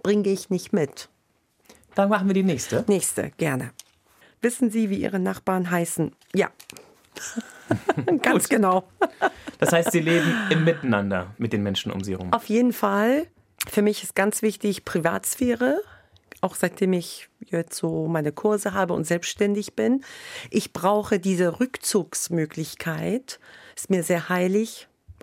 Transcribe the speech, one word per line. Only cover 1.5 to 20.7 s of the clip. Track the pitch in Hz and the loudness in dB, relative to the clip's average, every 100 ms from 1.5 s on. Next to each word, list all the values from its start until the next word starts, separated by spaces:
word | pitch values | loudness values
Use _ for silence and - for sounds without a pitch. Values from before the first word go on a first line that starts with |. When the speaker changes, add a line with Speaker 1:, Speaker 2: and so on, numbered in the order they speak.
| _ - - _ | _ -20 -20 _
Speaker 2:
Dann | - 196 | 0 2
machen | 208 190 | 2 2
wir | |
die | 190 | 2
nächste. | 190 135 - 120 - | 2 0 -2 -2 2
Speaker 1:
Nächste, | 190 - - - - | 2 0 -2 -4 -4
gerne. | 156 131 123 - - _ _ _ - _ | -2 -2 -6 -12 -20 _ _ _ -20 _
Wissen | 240 240 240 | -2 2 0
Sie, | 220 214 | 2 0
wie | 196 | 0
Ihre | 190 196 | -2 -2
Nachbarn | 185 190 - 185 175 | -2 -2 -2 0 0
heißen? | 175 170 - 156 - _ | 0 0 -2 -2 -4 _
Ja. | 185 - | -2 -2
<laughs> | - - - - _ _ - - - - - - - - - 127 330 | -4 -20 -20 -20 _ _ -16 -12 -10 -12 -16 -4 -2 0 -2 0 2
Ganz | - 247 | 4 2
Speaker 2:
Gut. | - | 2
Speaker 1:
genau. | 269 196 185 - - 330 - - - - - | 2 4 2 0 -2 -4 0 -4 -4 -14 -2
Speaker 2:
Das | - | 2
heißt, | 170 170 | 4 4
Sie | 170 | 2
leben | 156 170 160 233 202 | 4 4 2 0 2
im | 165 | 4
Miteinander | 160 165 131 104 101 95 92 107 | 4 2 2 2 2 -2 -4 -6
mit | 117 | -2
den | 110 | 0
Menschen | 101 95 107 | 0 -2 -4
um | 95 | -6
Sie | 98 | -6
herum? | 92 92 | -6 -2
Speaker 1:
Auf | 226 - | -4 0
jeden | 214 247 | 2 2
Fall. | 233 208 202 226 277 339 _ _ - - | 2 0 2 2 2 -2 _ _ -10 -4
Für | - | 2
mich | 208 208 | 2 0
ist | - | -4
ganz | - 196 - | 0 0 0
wichtig | 220 - 208 190 | -2 0 -2 -2
Privatsphäre, | - 180 165 190 - - 247 233 254 320 415 - _ _ _ - | -2 -2 0 -2 -4 -2 0 2 2 0 -4 -14 _ _ _ -6
auch | 185 | -4
seitdem | - 180 - 185 | 0 -2 0 0
ich | 180 170 - - _ - | 0 -2 -12 -18 _ -6
jetzt | 165 165 - | -4 -4 -4
so | 165 160 160 | -2 -2 0
meine | 165 147 | 0 -2
Kurse | 151 214 208 202 | -2 0 0 0
habe | 190 180 | 0 0
und | 175 160 | 0 0
selbstständig | 170 - - 202 202 202 | -2 -2 0 0 0 -4
bin. | - 220 269 - - - - - | -2 0 0 -2 -16 -16 -16 -4
Ich | 214 - | -4 -4